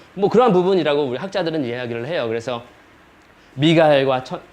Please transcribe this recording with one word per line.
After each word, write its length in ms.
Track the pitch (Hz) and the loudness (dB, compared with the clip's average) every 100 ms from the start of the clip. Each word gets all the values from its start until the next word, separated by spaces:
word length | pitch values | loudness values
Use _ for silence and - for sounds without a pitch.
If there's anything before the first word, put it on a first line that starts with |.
| - | -18
뭐 160 | 180 196 | -2 2
그런 240 | 208 254 | 4 4
부분이라고 520 | 180 180 190 151 147 139 | 4 2 0 0 0 -2
우리 120 | 127 | -4
학자들은 480 | - 196 165 160 120 | -6 -6 -4 -4 -6
이야기를 420 | 120 123 117 123 | -6 -8 -8 -6
해요. 200 | 170 117 | -6 -4
그래서 360 | 113 120 120 - - _ _ _ _ _ _ _ 135 | -6 -6 -8 -12 -20 _ _ _ _ _ _ _ -2
미가엘과 680 | 156 165 156 139 135 127 | 2 4 4 4 2 -2
처-, 180 | - 180 - | -4 -14 -16